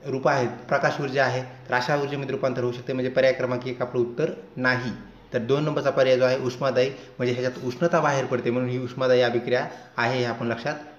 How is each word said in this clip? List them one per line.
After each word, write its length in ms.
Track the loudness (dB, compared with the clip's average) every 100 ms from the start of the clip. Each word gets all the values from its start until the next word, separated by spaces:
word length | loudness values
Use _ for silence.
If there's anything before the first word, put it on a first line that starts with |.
| -4
रूपं 260 | 0 2
आहेत, 160 | 2 0
प्रकाश 520 | -4 -2 2 2 0
ऊर्जा 240 | -2 2
आहे, 440 | 2 0 -6 -14 -2
तर 60 |
अशा 220 | -2 2 0
ऊर्जेमध्ये 400 | 0 -4 -4 -2
रूपांतर 260 | -2 0
होऊ 100 | -2
शकते. 200 | -4 -6
म्हणजे 180 | -4 -2
पर्याय 220 | 4 4
क्रमांक 340 | 4 0 -2 -4
एक 160 | -6
आपलं 180 | -4 0
उत्तर 300 | -2 0 -4 -4 -12 -2
नाही. 340 | 0 0 -2 -8 -12 -20 -6
तर 60 | -4
दोन 260 | 0 0
नंबरचा 260 | 2 0 0
पर्याय 280 | 4 4 6
जो 60 |
आहे 140 | 4 2
उष्मादायी, 520 | -2 -2 0 2 0
म्हणजे 440 | -2 -16 -4 -2
ह्याच्यात 300 | 0 -2 -4
उष्णता 360 | -8 -2 2 2
बाहेर 240 | 2 0
पडते 260 | 0 -2 0
म्हणून 180 | 0 -2
ही 80 | -2
उष्मादायी 420 | -6 -2 4 4
अभिक्रिया 480 | 4 2 0 -2 -2 -10 -12 -2
आहे, 220 | 0 0
हे 60 |
आपण 220 | -2 -2 -4
लक्षात 280 | -4 -4 -6 -10